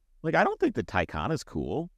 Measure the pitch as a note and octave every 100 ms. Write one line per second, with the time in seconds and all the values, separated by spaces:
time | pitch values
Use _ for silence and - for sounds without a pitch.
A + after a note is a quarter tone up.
0 | _ _ D#3+ D#3+ A#3+ G#4+ E4 B2 F#2 F#2
1 | E2 D2+ F#2+ D#3 - D#2+ C2 A#2 F3